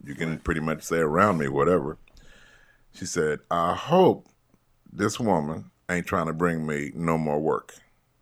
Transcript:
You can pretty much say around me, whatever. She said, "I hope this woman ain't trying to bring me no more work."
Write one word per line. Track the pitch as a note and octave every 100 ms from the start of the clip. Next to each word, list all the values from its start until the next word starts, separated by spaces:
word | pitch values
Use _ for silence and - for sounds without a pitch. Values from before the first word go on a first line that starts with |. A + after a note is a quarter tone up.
You | C2+ C2+
can | E2 D#2
pretty | - D#2+
much | D#2 D#2
say | - E2
around | D#2 D#2 G#2 F2
me, | C#2+
whatever. | C#2 C#2+ F2+ C#2 D#2+ - - - - - - _ _ _
She | - F2
said, | - D#2 D2 -
"I | E2+ E2+ F2
hope | - F3 F3 G2+ - _ _ _ _ _ -
this | - G2+ -
woman | A#2 F2+ D2+ D#2+ - _ -
ain't | F2 E2+
trying | F#2+ D#2+
to |
bring | D#2+ F2 E2 D#2
me | D2 C#2+ C#2+
no | E2 E2
more | D#2 D2+
work." | D#2 C2 - - _ _ _ _